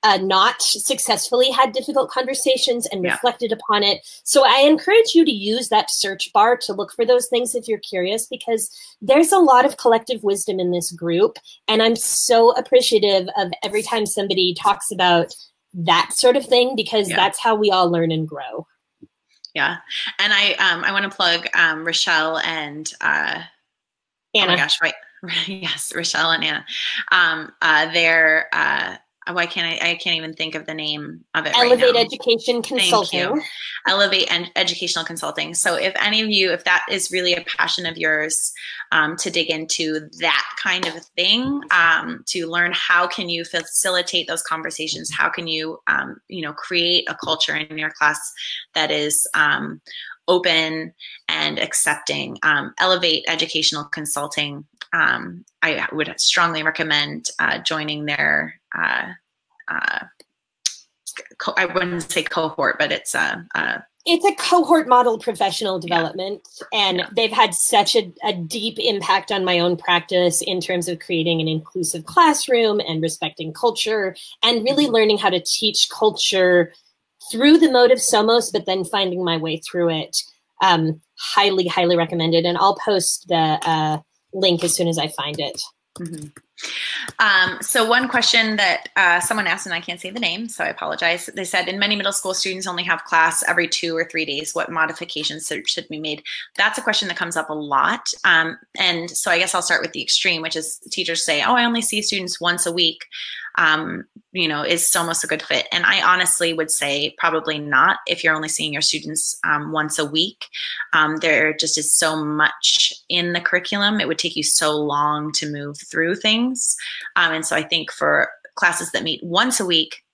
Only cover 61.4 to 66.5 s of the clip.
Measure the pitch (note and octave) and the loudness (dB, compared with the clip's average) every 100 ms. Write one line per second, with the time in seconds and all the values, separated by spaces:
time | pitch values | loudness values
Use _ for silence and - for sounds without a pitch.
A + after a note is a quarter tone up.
61.4 | - - F#3 F3 F3+ F3 E3 F3+ D#3+ - | -4 -2 0 0 -2 -4 -2 -2 -2 -2
62.4 | D#3+ - C3+ - D3 D3 - - D2 A1 | -4 0 -2 0 -2 -2 -4 -2 -2 -4
63.4 | E3+ - C2 A#1 - _ - E4+ G4+ G4 | -6 -4 -4 -4 -10 _ 0 2 2 0
64.4 | - F4+ D#4+ D#4+ C#4 B3 A#3+ A3+ - G3+ | 0 2 4 2 6 4 4 0 -4 -2
65.4 | G3 F3+ G#3 F#3 E3+ E3+ D#3+ F#3+ F#3+ G3+ | -2 -2 -4 -4 -2 -2 -2 -6 -8 -8
66.4 | - | -14